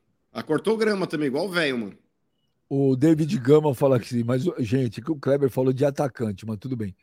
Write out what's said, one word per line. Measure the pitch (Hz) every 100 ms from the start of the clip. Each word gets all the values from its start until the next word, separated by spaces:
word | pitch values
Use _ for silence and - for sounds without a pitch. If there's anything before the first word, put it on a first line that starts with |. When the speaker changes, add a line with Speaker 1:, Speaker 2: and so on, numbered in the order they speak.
| _ _ _
Speaker 1:
Ela | -
cortou | - 151 190 220
grama | 220 202 170
também, | 160 147
igual | 135 196
o |
velho, | 175 151 123
mano. | 104 - _ _ _ _ _ _ _
Speaker 2:
O | 139 139 131
David | 156 156 156 143
Gama | 120 151 151 127
fala | 139 127
aqui, | - 120
mas, | 117 127 175 160
gente, | 117 131 127 110
que | 113
o |
Kleber | 151 131 143 135
falou | - 131
de | 131
atacante, | 143 139 139 - 110 98
mas | 107 107
tudo | 127 127
bem. | 104 -